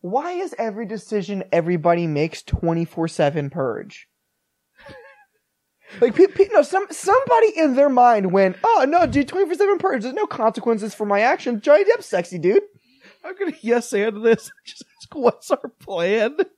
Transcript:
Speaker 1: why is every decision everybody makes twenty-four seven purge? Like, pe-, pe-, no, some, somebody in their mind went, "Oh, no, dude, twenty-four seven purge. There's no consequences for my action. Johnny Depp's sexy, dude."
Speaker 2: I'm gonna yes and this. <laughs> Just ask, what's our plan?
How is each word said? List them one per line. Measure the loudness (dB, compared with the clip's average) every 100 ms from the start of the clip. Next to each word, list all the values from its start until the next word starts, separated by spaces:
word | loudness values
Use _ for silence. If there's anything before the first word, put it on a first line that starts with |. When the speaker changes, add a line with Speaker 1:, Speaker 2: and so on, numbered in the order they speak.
Speaker 1:
why | -4 -4 -4
is | -8 -8 -6
every | -8 -6 -10
decision | -10 -6 -6 -4 -8 -2
everybody | -2 0 0 2 0 0
makes | -2 -2 -6
twenty-four | -8 -4 -2 -2 -4 -4 -6
seven | 0 -2 -2 -8
purge? | -6 -6 -6 -10 -20 _ _ _ _ _ _ _ _ -20 -20 -20 _ _ _ _ _ _ _ _ -2
Like, | 0 4
pe-, | 4
pe-, | 4 2
no, | 4
some, | 2 0 -4
somebody | -8 2 2 4 4 4 2
in | 0 4
their | 4
mind | 6 4 4 2
went, | 2 2 0
"Oh, | 0 2 2
no, | 2 2
dude, | 0 -2
twenty-four | -2 -2
seven | 0 0 0
purge. | -2 -4
There's | -6
no | -6 -6
consequences | -2 -2 -2 -4 -4 -4 -8
for | -2
my | 0
action. | 0 0 -4 -4
Johnny | 4 4
Depp's | 6 2 0
sexy, | -4 -4 -2
dude." | 2 2 0 _ _ _ -20 _
Speaker 2:
I'm | -18 -8
gonna | -8 -8
yes | -2 -2 -2
and | -4 -4 -2
this. | 0 0 -2 -20
<laughs> | -20
Just | -20 -20 _
ask, | -18
what's | -2 -2 -2 -6
our | -6 -6 _
plan? | -10 -4 -2 0 -2 -2 -6